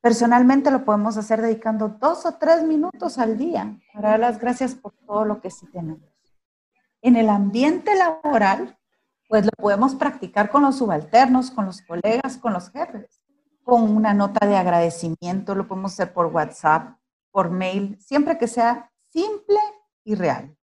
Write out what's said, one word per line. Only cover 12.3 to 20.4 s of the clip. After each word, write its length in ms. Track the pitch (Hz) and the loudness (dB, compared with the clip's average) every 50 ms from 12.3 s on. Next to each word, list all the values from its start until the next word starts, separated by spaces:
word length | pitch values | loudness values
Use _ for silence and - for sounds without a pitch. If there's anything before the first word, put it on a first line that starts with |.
| - - | -10 -6
con 140 | - 240 202 | -4 -4 -4
los 180 | 175 180 - | -4 -6 -10
jefes, 500 | _ 269 320 339 - 208 208 - _ _ _ _ _ _ _ _ _ _ _ | _ -8 -8 -8 -8 -18 -18 -18 _ _ _ _ _ _ _ _ _ _ _
con 200 | - 247 240 226 214 214 | 2 4 4 4 4 2
una 200 | 214 214 220 202 | 2 2 2 2
nota 320 | 202 202 196 202 226 208 | 2 2 2 0 0 2
de 100 | 202 202 | 2 2
agradecimiento, 1000 | 190 180 180 175 170 170 170 170 - - 170 160 - - 175 180 190 196 - 196 | 2 2 2 2 2 2 0 -2 -4 -6 -6 -6 -6 -6 -6 -6 -6 -4 -4 -6
lo 140 | 190 196 - | -6 -6 -6
podemos 240 | 190 190 190 196 196 | -8 -8 -8 -10 -6
hacer 200 | - 190 180 - | -6 -8 -6 -2
por 140 | 185 170 | -4 -4
WhatsApp, 680 | 165 160 170 151 151 - - - 156 156 165 - - - _ _ _ _ _ _ _ | -2 0 -4 -4 -4 -8 -4 0 2 2 2 0 -6 -18 _ _ _ _ _ _ _
por 200 | _ 196 185 170 | _ -2 -2 0
mail, 480 | 175 180 185 185 185 202 202 196 202 - | -2 -4 -4 -4 -4 -4 -6 -6 -10 -14
siempre 380 | _ _ 269 294 294 311 330 - | _ _ -2 -2 0 0 0 -2
que 80 | 240 | -2
sea 440 | 226 - 247 226 233 240 240 - _ _ _ _ _ | -4 -2 0 0 0 0 -2 -8 _ _ _ _ _
simple 480 | _ 311 359 427 427 415 _ - 403 415 427 415 415 _ _ _ _ _ _ | _ -4 -4 -4 -4 -8 _ 0 0 0 0 -2 -6 _ _ _ _ _ _
y 100 | 214 214 | -6 -4
real 420 | 202 180 156 127 - | -2 -2 -2 -2 -4